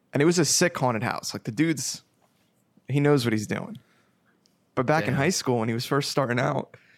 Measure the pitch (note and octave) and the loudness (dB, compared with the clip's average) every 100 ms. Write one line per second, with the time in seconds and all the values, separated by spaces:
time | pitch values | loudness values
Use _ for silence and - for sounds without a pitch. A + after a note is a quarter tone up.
0 | _ C3 D3+ F3 D3+ - F3 - B2+ A2+ | _ 2 2 4 2 2 0 0 -2 -2
1 | A2 - - A2 - G#2+ E3 D3+ - - | -4 -6 -8 -10 -8 -2 0 0 -4 -10
2 | _ _ _ _ _ _ _ _ - C3+ | _ _ _ _ _ _ _ _ -2 2
3 | C#3+ D3 A#2+ A2 G#2 - - G#3+ _ _ | 4 4 4 0 -2 -6 -8 -14 _ _
4 | _ _ _ _ _ _ _ - B2+ D3+ | _ _ _ _ _ _ _ -4 0 0
5 | D#3+ C3 D3 - - B2 A2+ A2+ - C#3+ | 0 0 0 0 0 0 0 -4 -2 -2
6 | C#3 - C3 B2 C#3 C3+ - - _ | 0 0 0 0 0 -2 -6 -12 _